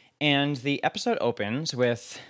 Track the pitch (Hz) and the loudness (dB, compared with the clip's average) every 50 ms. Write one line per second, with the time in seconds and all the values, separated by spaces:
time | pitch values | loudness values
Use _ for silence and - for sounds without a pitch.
0 | _ _ _ _ 151 147 143 139 143 143 147 127 117 143 143 - - - - - | _ _ _ _ 2 4 4 4 2 0 -2 -2 -2 -2 -2 0 0 0 -2 0
1 | - 240 233 - - 120 113 - 104 104 113 143 165 156 - 120 123 120 120 117 | -2 -2 0 2 0 0 0 -2 -4 -4 -2 -4 -4 -4 0 2 2 2 2 0
2 | - - - - - | -4 -12 -14 -16 -16